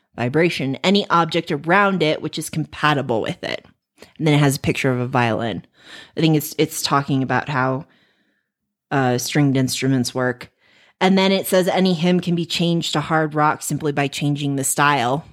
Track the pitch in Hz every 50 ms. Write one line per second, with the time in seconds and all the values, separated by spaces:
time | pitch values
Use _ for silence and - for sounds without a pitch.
0 | _ _ _ - 117 127 143 156 175 170 - - 139 135 135 - - 185 202 202
1 | - - - 170 165 160 165 170 165 - 165 143 151 160 180 202 202 196 190 175
2 | 156 151 151 - - 156 - 170 156 - - 160 147 - - - - 151 147 139
3 | 123 127 120 104 - - - - - - - - - - _ _ _ _ _ _
4 | - - _ - 151 156 147 147 147 139 135 - - 156 127 - - 135 127 123
5 | 123 127 139 123 120 117 110 104 117 113 90 - - _ _ _ - - - -
6 | - - - - 160 160 156 151 - - - - 156 147 - - - - 151 139
7 | 139 - 143 135 131 127 131 127 - - 147 - 165 131 131 131 160 _ _ _
8 | _ _ _ _ _ _ _ _ _ _ _ _ _ _ _ _ _ - 147 139
9 | 131 127 123 123 - - - 156 147 139 127 135 127 123 - - 131 135 135 127
10 | 120 - - 127 127 127 120 - - - _ _ _ _ _ _ _ _ _ -
11 | 190 190 190 190 190 190 196 190 - - 196 185 175 185 151 185 185 185 180 151
12 | 170 180 180 180 175 180 175 170 170 - - - 170 170 170 170 156 - - 151
13 | 147 - 165 160 156 151 147 151 151 151 - - - - 151 - 160 147 143 143
14 | 143 139 - - 147 143 143 143 143 139 139 135 135 - - - 143 147 147 135
15 | 117 123 135 156 - -